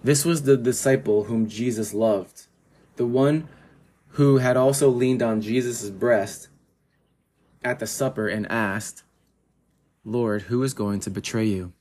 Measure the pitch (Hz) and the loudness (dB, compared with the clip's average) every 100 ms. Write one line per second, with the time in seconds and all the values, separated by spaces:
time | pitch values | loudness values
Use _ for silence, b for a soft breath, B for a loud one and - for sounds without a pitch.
0 | 123 143 165 165 135 135 120 120 135 135 | 2 2 2 0 4 4 4 0 0 0
1 | 110 104 104 113 107 - 123 110 107 101 | 2 0 0 -2 -2 -2 -4 -2 -4 0
2 | 110 101 90 - - _ _ _ _ - | 0 0 -4 -18 -20 _ _ _ _ -4
3 | 120 127 139 156 160 B B B _ _ | 0 2 2 2 -4 B B B _ _
4 | _ - 143 135 127 123 131 139 143 123 | _ 2 6 6 4 4 4 4 2 4
5 | 127 123 117 110 104 123 123 117 104 92 | 2 2 0 -2 0 -2 -2 -6 -10 -4
6 | 120 110 98 - - _ _ _ _ _ | 2 2 0 -10 -20 _ _ _ _ _
7 | _ _ _ _ _ _ 151 151 117 - | _ _ _ _ _ _ -6 -4 -6 -4
8 | 131 - 107 107 104 117 104 98 - - | -4 -2 -4 -4 -4 -2 -2 -4 -8 -16
9 | _ _ _ _ _ _ _ _ _ _ | _ _ _ _ _ _ _ _ _ _
10 | - 120 117 104 98 120 135 135 104 101 | -6 -2 -2 -2 -4 -2 -2 -4 -4 -4
11 | 104 98 - 113 110 95 90 - | -6 -10 -6 -2 -2 -2 -6 -14